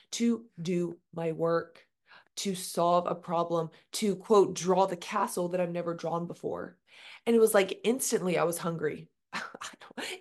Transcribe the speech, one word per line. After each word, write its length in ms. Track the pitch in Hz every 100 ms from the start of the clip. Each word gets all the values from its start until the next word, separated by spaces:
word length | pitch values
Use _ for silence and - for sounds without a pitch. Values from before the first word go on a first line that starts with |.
| -
to 320 | - 233 226 - -
do 360 | 165 175 175 170 _
my 200 | 170 165
work, 520 | 156 165 170 165 - _ _ _ - _ -
to 180 | 202 180
solve 520 | - - 170 175 175
a 80 | 175
problem, 540 | - 170 170 165 160 - _
to, 220 | - 208 185
quote, 380 | - 208 180 175
"draw 300 | 170 185 190
the 100 | 180
castle" 540 | - 214 233 - 175
that 100 | 180
I've 120 | 175
never 220 | 170 170
drawn 340 | 170 160 170 175
before. 500 | 180 - - - - _ - - - -
And 100 | 233
it 40 |
was 140 | 220
like, 280 | 214 190 -
instantly 540 | 208 254 - 208 180 160
I 60 |
was 140 | 160 170
hungry. 520 | 170 165 151 - - _ _
<laughs> 60 | - - - - - - - - -